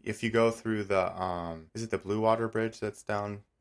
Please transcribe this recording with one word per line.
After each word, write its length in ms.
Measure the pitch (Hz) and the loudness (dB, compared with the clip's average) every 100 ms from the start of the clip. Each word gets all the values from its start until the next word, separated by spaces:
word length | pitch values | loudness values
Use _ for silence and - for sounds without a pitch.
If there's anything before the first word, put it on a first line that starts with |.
if 200 | 113 104 | -8 -4
you 60 | 113 | 0
go 180 | 113 113 | 4 4
through 320 | 113 113 107 | 2 -2 -2
the, 360 | 98 95 92 92 | 2 2 2 0
um, 460 | 92 87 85 80 80 110 | -2 -2 -4 -8 -10 -8
is 80 | |
it 60 | 113 | -4
the 60 | 98 | -4
Blue 200 | 95 107 | -2 2
Water 260 | 110 113 113 | 4 4 2
Bridge 320 | 110 110 - | -2 -2 -4
that's 240 | 107 - | -8 -6
down 380 | - 104 104 104 - _ | -4 -4 -4 -8 -14 _